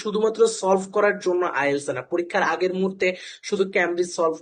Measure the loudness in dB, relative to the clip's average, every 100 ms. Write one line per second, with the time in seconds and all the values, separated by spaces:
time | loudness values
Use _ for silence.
0 | -4 0 0 4 2 2 2 2 2 2
1 | 2 2 0 0 0 0 0 0 -2 -6
2 | -4 -4 0 0 0 0 0 0 -2 0
3 | -2 -2 -12 -16 -6 -2 0 2 0 0
4 | -2 0 0 0